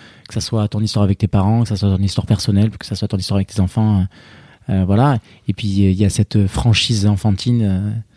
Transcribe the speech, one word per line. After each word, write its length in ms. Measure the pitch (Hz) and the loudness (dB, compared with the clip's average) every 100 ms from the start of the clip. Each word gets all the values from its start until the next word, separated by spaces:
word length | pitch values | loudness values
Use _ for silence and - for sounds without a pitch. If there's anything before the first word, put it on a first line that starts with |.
| - - - | -14 -20 -12
que 60 | |
ça 80 | 113 | -8
soit 260 | - 113 104 | -4 -2 -2
ton 140 | 104 | -2
histoire 220 | 107 107 | -2 2
avec 160 | 101 98 | 2 2
tes 80 | 95 | 0
parents, 340 | 104 95 113 | 2 2 2
que 60 | 113 | 0
ça 80 | 101 | 0
soit 180 | 101 95 | 0 2
ton 80 | |
histoire 220 | 98 - - | 0 -2 -2
personnelle, 460 | 104 - 98 110 | -2 0 2 0
que 140 | - - | -2 -10
ça 100 | 98 | -6
soit 120 | 104 | -4
ton 100 | 98 | -4
histoire 180 | 90 98 | -2 -2
avec 100 | 98 | -2
tes 120 | - | -2
enfants, 420 | 92 - 107 101 | -2 0 2 2
euh, 720 | 95 - - - - - - | 0 -6 -20 -20 -20 -14 -4
euh, 120 | 95 92 | -2 2
voilà. 340 | 101 139 123 - - - | 2 2 0 -6 -10 -8
Et 60 | |
puis, 140 | 98 107 | -4 -2
il 260 | 98 98 | 2 2
y 100 | 92 | 4
a 60 | 101 | 2
cette 380 | - 101 107 98 | 0 0 0 0
franchise 580 | - 120 107 - 110 101 | 0 0 2 0 0 0
enfantine, 560 | 101 110 98 123 120 | 0 0 -2 0 0
euh, 300 | 104 92 104 110 110 | 0 0 -2 -6 -10